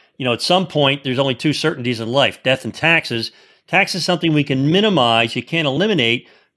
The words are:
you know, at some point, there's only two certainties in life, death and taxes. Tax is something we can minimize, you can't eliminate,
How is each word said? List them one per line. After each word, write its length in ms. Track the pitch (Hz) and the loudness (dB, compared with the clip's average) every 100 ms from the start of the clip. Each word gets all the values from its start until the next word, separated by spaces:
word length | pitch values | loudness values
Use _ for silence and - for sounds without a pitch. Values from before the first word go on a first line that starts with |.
| _ - | _ -8
you 60 | 127 | -4
know, 80 | |
at 80 | 117 | -2
some 240 | - 180 185 | 0 0 0
point, 360 | 151 139 143 | 0 0 0
there's 140 | 135 123 | -2 0
only 160 | 139 | 0
two 200 | 123 156 | 0 -2
certainties 460 | 143 156 156 120 113 | 0 -2 -2 -4 -4
in 120 | 113 | -2
life, 320 | 135 113 - | 2 2 0
death 200 | 127 131 | -2 -2
and 120 | 113 - | -4 -2
taxes. 560 | 160 165 - 117 113 - _ _ _ | 0 0 0 -6 -8 -12 _ _ _
Tax 280 | 180 196 180 | -2 0 -2
is 100 | 165 | -2
something 280 | 175 165 | 0 2
we 100 | 151 | 2
can 280 | 143 131 143 | 0 0 2
minimize, 640 | 180 214 170 120 113 117 127 | 2 2 2 4 2 2 -2
you 60 | |
can't 240 | - 165 147 | -4 -2 -2
eliminate, 640 | 139 214 180 117 123 - _ _ | 0 0 2 2 0 -4 _ _